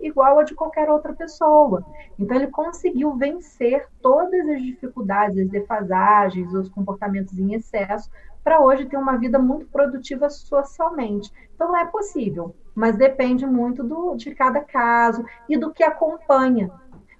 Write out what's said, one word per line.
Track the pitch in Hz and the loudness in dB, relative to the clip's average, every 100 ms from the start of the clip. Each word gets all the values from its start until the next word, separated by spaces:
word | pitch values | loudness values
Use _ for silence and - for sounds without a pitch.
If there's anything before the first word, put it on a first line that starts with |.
igual | 311 285 269 294 | -4 2 6 6
a | |
de | 302 | 4
qualquer | - 320 320 302 | 0 -6 -2 0
outra | 302 311 | 0 -2
pessoa. | 311 330 - 311 302 285 185 - - - - | -10 -12 0 4 6 6 2 -6 -18 -16 -8
Então, | 202 254 | -2 -2
ele | 277 | -2
conseguiu | - 320 330 349 254 302 | -4 -6 -4 -4 -2 -2
vencer | 254 285 349 - - 240 277 - - | -2 -2 -4 -12 -4 0 0 -4 -2
todas | 254 285 359 370 302 | 2 2 2 -2 -2
as | 285 | -4
dificuldades, | 254 254 254 - 196 202 208 190 | -6 -10 -12 -8 -4 0 0 0
as | 190 | -2
defasagens, | 202 202 220 185 185 196 208 196 185 175 | -2 -4 -4 -2 0 4 4 4 0 -6
os | 190 185 | -6 -6
comportamentos | - 196 196 208 196 190 185 | -6 -6 -6 -6 -6 -6 -6
em | 196 | -4
excesso, | 226 - 214 196 220 - - - - | -4 -6 -6 -4 -6 -8 -16 -20 -6
pra | 294 320 | 2 6
hoje | 262 269 277 | 6 4 0
ter | 277 | -4
uma | 269 247 | -2 -2
vida | 240 269 | 0 2
muito | 254 302 - | 2 0 -4
produtiva | 277 277 262 - 262 285 | 0 0 -2 -10 -4 -4
socialmente. | 294 - 285 277 - 330 330 226 202 196 - - | -4 -4 -2 -2 -2 -4 -2 -6 -6 -8 -16 -16
Então, | - 339 349 | -6 -2 -2
é | |
possível, | 339 440 403 311 208 156 170 - - | -2 -4 -6 -6 -6 -6 -8 -12 -14
mas | 214 226 208 | -2 0 4
depende | 269 262 247 254 269 | 2 2 0 0 0
muito | 247 240 254 | 0 0 -4
do, | 240 320 359 247 | -6 -6 -6 -6
de | 277 | -8
cada | - 262 285 | -2 0 0
caso | 294 262 233 233 233 226 233 - - | -2 -2 0 2 2 0 -8 -12 -4
e | 294 | -2
do | 311 | -2
que | - | 0
acompanha. | 311 311 311 - - 269 262 240 185 - - - - _ | 0 2 -2 -2 2 2 4 2 0 -6 -20 -20 -20 _